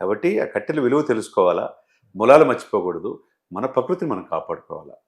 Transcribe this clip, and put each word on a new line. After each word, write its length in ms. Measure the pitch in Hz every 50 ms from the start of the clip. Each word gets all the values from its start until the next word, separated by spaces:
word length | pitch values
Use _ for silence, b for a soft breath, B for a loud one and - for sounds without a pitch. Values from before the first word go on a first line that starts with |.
కాబట్టి 400 | 90 95 104 104 - 175 - -
ఆ 40 | -
కట్టెల 360 | - - 104 - - 156 156
విలువ 220 | 131 123 135 151
తెలుసుకోవాలా, 640 | 147 - 120 110 104 - - 104 92 90 87 90 - - - _ _ _ _ _ _ _ -
మూలాలు 280 | 92 110 123 143 156 156
మర్చిపోకూడదు, 680 | 135 123 - - - - 101 87 90 85 82 85 113 - - _ _ _ _ _ -
మన 140 | 87 98 120
ప్రకృతిని 440 | 131 - 131 123 - 185 180 - 151
మనం 120 | 110 92
కాపాడుకోవాలా, 720 | 87 - 80 78 - - 82 80 - - 78 76 76 71 - - _